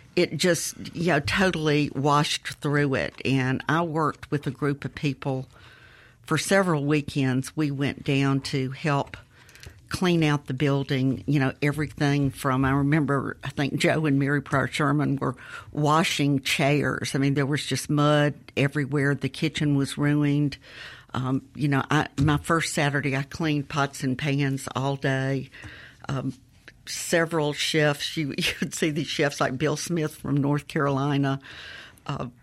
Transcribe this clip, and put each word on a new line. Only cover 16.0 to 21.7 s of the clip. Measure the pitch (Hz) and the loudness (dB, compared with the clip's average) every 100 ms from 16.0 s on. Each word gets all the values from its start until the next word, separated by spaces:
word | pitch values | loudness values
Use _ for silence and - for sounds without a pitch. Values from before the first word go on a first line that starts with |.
| 165 - 143 139 | 4 2 2 2
chairs. | - - 139 147 131 - 120 143 | 0 0 2 2 0 -2 -2 0
I | |
mean, | 139 | 2
there | 139 135 | 2 0
was | 147 - | -2 -2
just | 139 - | -4 0
mud | 147 147 147 147 - - - | 2 4 4 2 0 -8 0
everywhere. | 139 151 131 143 139 139 | 0 0 -2 0 0 0
The | 135 | -4
kitchen | - 160 - 151 | -2 -4 0 0
was | 139 135 - | 2 0 0
ruined. | 147 147 147 143 147 - - - - - - | 0 2 2 2 0 -2 -18 -18 -18 -18 -10
Um, | - 127 131 - - | -6 -2 -2 -4 -4
you | |
know, | 143 | 0